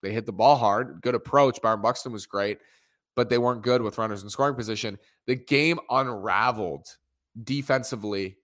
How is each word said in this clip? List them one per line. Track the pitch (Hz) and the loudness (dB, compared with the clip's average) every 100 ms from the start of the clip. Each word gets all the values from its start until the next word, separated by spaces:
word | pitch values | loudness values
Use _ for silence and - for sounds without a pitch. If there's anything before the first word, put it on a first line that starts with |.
They | 98 | -4
hit | 107 113 | -6 -6
the | |
ball | 98 117 143 | 2 4 6
hard. | 113 101 123 82 | 4 2 -2 -4
Good | 123 120 | -2 -2
approach. | - 143 135 120 | 2 4 4 4
Byron | 117 110 | 0 2
Buxton | 110 123 131 | 0 -2 -6
was | 113 - | -10 -6
great, | 101 101 104 _ _ _ _ _ - | -2 -2 -4 _ _ _ _ _ -2
but | 123 | 2
they | 120 | 2
weren't | 120 120 | 2 0
good | 120 123 | 2 2
with | 110 107 | 0 -4
runners | 110 104 | -4 -4
in | 101 | -10
scoring | - 139 123 | -2 -2 0
position. | 110 107 113 98 _ _ - | -6 -4 -6 -10 _ _ -4
The | 127 | -4
game | - 139 156 170 - | 2 2 2 0 0
unraveled | 127 135 110 101 95 117 113 92 71 - - _ _ _ 113 | 0 0 -4 0 2 2 0 -4 -6 -12 -20 _ _ _ -18
defensively | 113 139 135 139 - 117 104 98 95 95 | -6 -6 0 0 0 -8 -6 -4 -6 -10